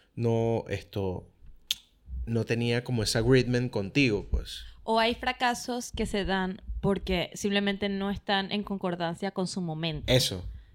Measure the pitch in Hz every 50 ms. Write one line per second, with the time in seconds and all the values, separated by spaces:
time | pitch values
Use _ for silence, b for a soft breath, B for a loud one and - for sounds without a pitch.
0 | b b b - 117 117 113 113 113 117 113 107 - - 101 98 - - - 104
1 | 95 92 90 - - - _ _ - - - - - - - - - _ _ _
2 | _ - - - - - 117 113 110 - 117 117 120 120 120 120 123 - 127 113
3 | 107 - - 120 110 120 135 127 123 123 123 123 127 120 - 107 98 95 - 147
4 | 139 120 104 95 87 - - - - - - - - b b b - - 220 226
5 | 226 233 240 - - 254 254 - 262 240 240 240 - - 240 247 240 - - -
6 | 220 202 - 202 185 175 190 190 185 185 185 - - - - - - 196 196 190
7 | - - 190 175 151 - - - - 208 202 202 202 202 196 196 202 202 196 196
8 | 196 202 202 - - - 202 196 196 185 - 208 196 - 202 190 - 185 175 175
9 | 175 165 170 - 196 196 - - 185 175 - 196 180 165 156 156 165 165 151 147
10 | - - 123 127 - - 98 90 87 - b b b b b